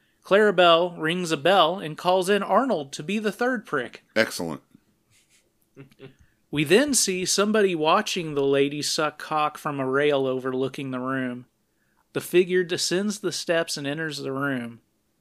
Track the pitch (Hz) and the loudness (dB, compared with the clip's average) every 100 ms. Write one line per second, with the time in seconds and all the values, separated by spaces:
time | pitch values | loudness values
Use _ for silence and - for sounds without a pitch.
0 | _ _ - 196 214 180 175 165 180 170 | _ _ 2 4 6 6 6 6 4 -2
1 | 160 180 175 160 156 196 160 190 165 151 | -2 -2 -2 0 4 4 4 2 -6 -4
2 | 180 190 180 202 196 190 269 175 139 - | 2 2 2 0 2 2 2 -2 -4 -10
3 | 151 214 214 208 247 247 - 143 120 - | -6 -4 -4 -2 -2 -4 -4 -6 -6 -12
4 | _ 104 113 - 85 73 _ _ _ _ | _ 0 0 -2 -8 -8 _ _ _ _
5 | _ _ _ _ _ _ _ - 139 _ | _ _ _ _ _ _ _ -20 -20 _
6 | 131 _ _ _ _ 147 147 196 294 254 | -20 _ _ _ _ -2 4 4 4 2
7 | - 185 180 - 208 214 196 170 156 185 | 0 -2 -2 0 2 2 2 2 2 2
8 | 208 190 160 143 139 139 143 147 139 - | 0 -4 -4 -2 2 2 2 -2 -4 -2
9 | 151 - - 156 151 - 156 143 131 135 | -4 -6 -6 -2 -2 -4 -8 -4 -2 0
10 | 147 139 131 127 131 131 131 135 135 127 | 2 2 0 -2 -4 -2 -4 -4 -8 -6
11 | 127 131 127 123 127 _ _ _ _ _ | -4 -4 -4 -8 -14 _ _ _ _ _
12 | _ - - 175 180 185 170 175 - 175 | _ -10 0 2 4 2 0 -4 -2 -2
13 | 208 202 180 - - 165 170 - 143 151 | -2 -4 -6 -6 -2 -2 -2 -6 -6 -6
14 | 160 139 139 135 143 127 117 117 _ _ | -6 -8 -8 -4 -2 -4 -6 -14 _ _
15 | _ _ | _ _